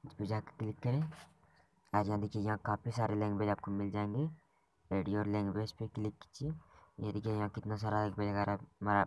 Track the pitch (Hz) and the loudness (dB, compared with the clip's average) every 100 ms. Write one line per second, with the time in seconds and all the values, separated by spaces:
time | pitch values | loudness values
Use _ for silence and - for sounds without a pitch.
0 | 127 - 101 110 - - 107 104 120 135 | -16 -8 -2 -2 -4 -6 -6 -2 0 0
1 | 156 - - _ _ _ _ _ _ 104 | 0 -6 -20 _ _ _ _ _ _ 0
2 | 101 104 104 107 104 107 - 104 123 117 | 2 0 0 0 0 0 -2 -2 -2 0
3 | 110 104 107 101 104 101 - 98 101 101 | 2 2 2 2 2 0 0 -2 0 0
4 | 104 113 160 156 _ _ _ _ _ 95 | 0 0 -2 -4 _ _ _ _ _ -2
5 | 151 104 104 104 98 101 110 - 113 - | 0 0 2 2 2 0 -4 -4 -6 -2
6 | 107 - - - 143 160 - - - - | -4 -4 -20 -6 -6 -6 -12 -20 -20 -6
7 | 107 104 110 107 104 104 107 107 110 104 | -4 -2 0 0 0 -2 -4 -2 2 2
8 | 107 95 104 101 101 101 - _ 101 101 | 2 0 0 2 2 0 -4 _ 4 4